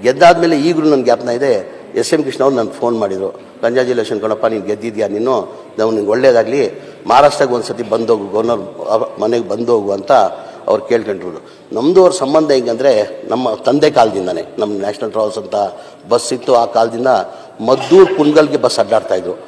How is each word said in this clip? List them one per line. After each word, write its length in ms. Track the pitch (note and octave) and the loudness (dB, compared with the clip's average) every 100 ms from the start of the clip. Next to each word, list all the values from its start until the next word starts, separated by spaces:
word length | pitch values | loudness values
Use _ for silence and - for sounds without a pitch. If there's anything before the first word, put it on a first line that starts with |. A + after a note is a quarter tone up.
ಗೆದ್ದಾದ್ಮೇಲೆ 580 | G#2+ C#3 E3+ E3 E3+ D#3 | -2 6 6 6 2 2
ಈಗಲೂ 300 | D#3+ D#3+ D#3 | 0 2 2
ನನ್ನ 140 | C3+ | 2
ಜ್ಞಾಪನ 240 | A#2+ A#2 B2 | 2 0 -2
ಇದೆ, 500 | A#2+ C#3 G#2+ F2+ - - | -2 0 0 -4 -14 -8
ಎಸ್ 200 | G#2 A#2+ | -4 0
ಎಂ 80 | D#3 | -2
ಕೃಷ್ಣ 220 | C3+ B2+ | -2 0
ಅವ್ರು 120 | C3 B2+ | 0 0
ನನಗೆ 140 | G#2+ | -4
ಫೋನ್ 280 | - A#2+ A2+ | -4 -2 -2
ಮಾಡಿದರು, 420 | G2+ F#2+ F#2+ - - - | -4 -4 -6 -8 -20 -6
"ಕಂಗ್ರ್ಯಾಚುಲೇಷನ್ 580 | A#2 B2+ B2+ A#2+ G#2+ A2 | -2 0 0 -2 -2 -4
ಕಣಪ್ಪ, 260 | G#2+ G#2+ A#2 | -4 -2 -2
ನೀನು 160 | A2 | -2
ಗೆದ್ದಿದ್ಯಾ, 460 | F#2+ G#2 A2+ G#2+ G#2 | -4 -6 -6 -4 -4
ನೀನು, 480 | G#2 B2 A#2+ F2+ - - - | -2 -2 -2 -4 -14 -14 -4
ನಾವು 120 | A2 | -2
ನಿನ್ಗೆ 200 | A2+ G#2 | 0 0
ಒಳ್ಳೇದಾಗಲಿ, 720 | A#2 C3+ A#2 A2 C#3 A2+ - - - - | 2 4 4 2 0 -2 -4 -18 -14 2
ಮಹಾರಾಷ್ಟ್ರಕ್ಕೆ 480 | B2 D3 - C#3 | 4 4 4 0
ಒಂದು 120 | A#2+ G#2+ | 0 -4
ಸತಿ 160 | A2 | -8
ಬಂದೋಗು, 440 | A2 A2 A2+ A2 G2+ | -4 -2 0 0 0
ಗವರ್ನರ್ 640 | G2+ A2+ A2+ F#2 - - | -2 -2 -2 -6 -12 -2
ಅವ-, 300 | A2+ A#2 - | -2 -2 -4
ಮನೆಗೆ 280 | G#2+ A#2+ G#2 | -2 -2 -2
ಬಂದೋಗು" 440 | G2+ A#2 A#2 G2+ | -4 0 0 0
ಅಂತ 200 | G2 G2 C3 F#2 - - - - | -6 2 2 2 -2 -14 -10 -2
ಅವ್ರು 180 | A2 | -2
ಕೇಳ್ಕೊಂಡ್ರು. 640 | - A#2+ G#2+ F#2+ F2+ D#2+ - - - | 0 -2 -2 -8 -10 -14 -18 -20 -10
ನಮ್ಮದು 280 | A2 C#3 F#3 | -2 2 4
ಅವ್ರ 120 | F3+ | 4
ಸಂಬಂಧ 380 | - C3+ D#3 D3+ | 2 0 2 4
ಹೆಂಗಂದ್ರೆ 720 | C3+ A#2+ A#2 C3+ A2 G#2 - - | 2 0 0 2 2 0 -6 -6
ನಮ್ಮ 260 | A#2 B2 | -4 -2
ತಂದೆ 360 | G#2+ - C#3+ D3+ | -2 0 2 2
ಕಾಲದಿಂದನೇ, 640 | C3+ A2+ F#2+ F2+ E2+ E2 - | 4 2 2 -4 -6 -8 -6
ನಮ್ಮ 200 | G#2 G#2 | -4 -4
ನ್ಯಾಷನಲ್ 320 | G2 G#2 A2 | -6 -6 -6
ಟ್ರಾವೆಲ್ಸ್ 280 | A2 G#2+ G#2+ | -2 -4 -4
ಅಂತ 160 | G2 G#2 G2 - - - - | -6 -4 -4 -6 -20 -20 -2
ಬಸ್ 240 | A#2 - | -2 0
ಇತ್ತು, 220 | B2 - | -6 2
ಆ 100 | A#2+ | 2
ಕಾಲದಿಂದ 420 | A#2 A#2 A2+ A#2 C3 A2 - - - - A2+ | 2 0 0 0 0 0 0 -10 -20 -8 0
ಮದ್ದೂರು 500 | C3 - F3+ F3+ F#3+ | 0 4 6 6 4
ಕುಣಗಲ್ಗೆ 400 | D3 D#3 D3+ C#3+ | 4 4 4 2
ಬಸ್ 220 | A#2+ - | 0 0
ಅಡ್ಡಾಡ್ತಾಯಿದ್ರು. 600 | G2 A2 - F#2 F2 F2+ | 0 0 0 -4 -4 -10